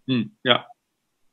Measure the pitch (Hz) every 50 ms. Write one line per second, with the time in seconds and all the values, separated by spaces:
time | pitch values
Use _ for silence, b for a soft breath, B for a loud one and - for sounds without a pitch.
0 | - - 131 117 107 - - _ - 127 120 - - - - _ _ _ _ _
1 | _ _ _ _ _ _